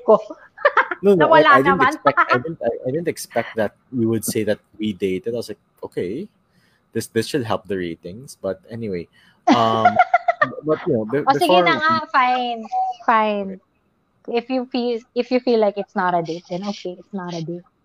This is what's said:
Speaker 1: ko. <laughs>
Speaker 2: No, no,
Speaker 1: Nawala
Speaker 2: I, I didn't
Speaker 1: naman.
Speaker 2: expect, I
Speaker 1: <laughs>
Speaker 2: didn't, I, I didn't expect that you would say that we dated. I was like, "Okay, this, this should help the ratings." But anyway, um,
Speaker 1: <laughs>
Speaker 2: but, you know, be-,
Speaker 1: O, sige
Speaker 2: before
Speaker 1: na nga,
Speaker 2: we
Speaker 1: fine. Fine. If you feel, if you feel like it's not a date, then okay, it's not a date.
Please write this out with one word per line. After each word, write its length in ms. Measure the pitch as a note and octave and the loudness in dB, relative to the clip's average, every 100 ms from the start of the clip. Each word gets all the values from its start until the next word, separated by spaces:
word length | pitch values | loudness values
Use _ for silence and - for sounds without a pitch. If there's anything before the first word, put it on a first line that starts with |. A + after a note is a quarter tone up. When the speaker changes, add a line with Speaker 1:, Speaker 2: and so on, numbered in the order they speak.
| - | 4
Speaker 1:
ko. 120 | G#3+ | 4
<laughs> 40 | - - - - C#5+ - - - | 2 -18 -20 -2 0 2 0 0
Speaker 2:
No, 100 | G3 | 4
no, 140 | F#3+ - | 6 8
Speaker 1:
Nawala 160 | D#4+ D4+ | 8 8
Speaker 2:
I, 140 | C#4 | 6
I 20 | |
didn't 160 | C#4 C4+ | 6 4
Speaker 1:
naman. 140 | C4 | 2
Speaker 2:
expect, 240 | D4+ C#4+ F4 | 2 0 2
I 180 | E4 - | 2 0
Speaker 1:
<laughs> 40 | |
Speaker 2:
didn't, 160 | E3 E3+ | -2 -6
I, 140 | - F#2+ | -4 -4
I 80 | B2+ | -4
didn't 160 | D3+ E3 | -4 -4
expect 440 | - - A#2+ - | -6 -6 -4 -4
that 220 | A2 G#2 - _ | -2 -4 -4 _
you 140 | B2+ A2+ | -2 0
would 140 | A2+ | 0
say 180 | - A2+ | -2 -2
that 160 | G#2 G2+ _ - | -2 -4 _ -8
we 100 | G#2+ F#2 | -6 -2
dated. 340 | G2 F#2 A#2 | -2 -2 -4
I 40 | A#2 | -6
was 80 | G#2+ | -8
like, 80 | G#2 _ _ | -14 _ _
"Okay, 420 | G#2 - F2+ B2+ G#3+ _ _ _ _ _ _ | -12 -8 -6 -8 -12 _ _ _ _ _ _
this, 160 | A#2 - | -8 -4
this 160 | A2+ A2 | -4 -2
should 140 | D3+ A2 | -4 -2
help 220 | F#2+ - | -4 -4
the 60 | F#2+ | -6
ratings." 560 | F2 E2 F2 G#2 C#3+ - | -6 -10 -14 -18 -20 -10
But 180 | G2 F#2 - | -8 -8 -12
anyway, 400 | A2+ A2+ F2+ D#2+ _ _ _ - | -12 -8 -8 -10 _ _ _ 0
um, 340 | A#2+ A2+ A2+ - - F5 F5 - | 2 2 2 2 2 2 0 -2
Speaker 1:
<laughs> 400 | - D5 - D3 | -2 -4 -4 -4
Speaker 2:
but, 140 | D#3 - | -2 -2
you 80 | A#2+ | -2
know, 80 | A2 | -2
be-, 160 | C3+ | -2
Speaker 1:
O, 80 | D3 - | 0 2
sige 100 | E4+ | 4
Speaker 2:
before 160 | - | 4
Speaker 1:
na 160 | F4 D#4+ | 4 2
nga, 160 | D#4 D#4+ | 0 0
Speaker 2:
we 60 | D#4 | 0
Speaker 1:
fine. 500 | C#4+ B3 B3+ B3 A#3 A3 F#5 F#5+ F#5 - | 0 2 0 -4 -8 -6 -4 -4 -4 2
Fine. 440 | A3 G#3+ G3+ G3 F#3+ _ _ _ _ _ _ - | 2 2 -2 -6 -12 _ _ _ _ _ _ -6
If 240 | A#3 A#3 | -6 -2
you 160 | C4 B3+ | -4 -4
feel, 320 | B3+ A#3+ A3+ - | -4 -4 -6 -6
if 160 | A#3+ A#3+ | -6 -2
you 80 | B3+ | 0
feel 220 | B3 A3+ | 2 2
like 160 | G#3 G3+ | 2 0
it's 160 | G3 | -6
not 220 | G#3 F3+ F3 | -2 0 0
a 60 | |
date, 180 | D#3+ E3+ - | -2 -6 -8
then 160 | F3+ G3+ | -8 -6
okay, 240 | G3+ F3+ F3+ | -8 -10 -12
it's 160 | - | -14
not 160 | G3 F3 | -12 -8
a 140 | E3+ | -8
date. 180 | D#3+ F3 - _ | -8 -10 -14 _